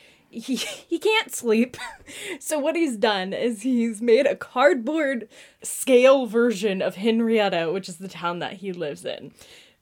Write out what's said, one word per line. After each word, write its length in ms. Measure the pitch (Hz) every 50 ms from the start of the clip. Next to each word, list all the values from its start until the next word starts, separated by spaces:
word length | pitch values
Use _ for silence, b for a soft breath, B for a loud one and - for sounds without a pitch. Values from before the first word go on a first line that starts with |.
| b b b b b _
he, 260 | - 233 226 - 262
he 420 | - - - - - - - 339 330
can't 340 | - 403 440 440 440 - -
sleep. 440 | - - 233 214 226 240 254 - -
<laughs> 60 | - - - - B B B B B 403 370 B
So 200 | - - 311 302
what 160 | 269 311 330
he's 220 | 339 339 285 240
done 340 | 208 196 220 208 190 185 190 190
is 280 | - - 240 233 196
he's 400 | - 262 254 240 233 233 220 202
made 240 | 233 240 220 254 285
a 80 | - -
cardboard 920 | - - - - 247 262 294 359 254 220 262 302 330 302 269 269 233 214 b b b b b b b
scale 640 | - - - - - - 262 247 247 262 269 277 254
version 560 | 220 196 233 233 247 220 180 202 214 190 190
of 140 | 160 185 180
Henrietta, 760 | 180 196 233 226 226 233 226 226 220 208 196 180 170 165 160
which 160 | 165 196 185
is 100 | - 175
the 100 | - 190
town 320 | 185 - 165 170 170 175 175
that 140 | 170 - -
he 200 | 185 190 196 180
lives 320 | 175 160 147 147 - -
in. 260 | 123 - - - 151 b b b b b b b b b b